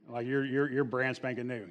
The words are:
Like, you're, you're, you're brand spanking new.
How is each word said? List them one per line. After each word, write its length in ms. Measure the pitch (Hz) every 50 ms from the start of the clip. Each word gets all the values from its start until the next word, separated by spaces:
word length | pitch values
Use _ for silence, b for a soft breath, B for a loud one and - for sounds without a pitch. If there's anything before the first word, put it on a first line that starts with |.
| - -
Like, 180 | 120 120 120
you're, 180 | 123 135 139 135
you're, 260 | 135 123 139 143 147
you're 140 | 127 135 143
brand 320 | 123 110 127 131 131 127
spanking 300 | - - 131 127 120 120
new. 200 | 123 127 113 101 87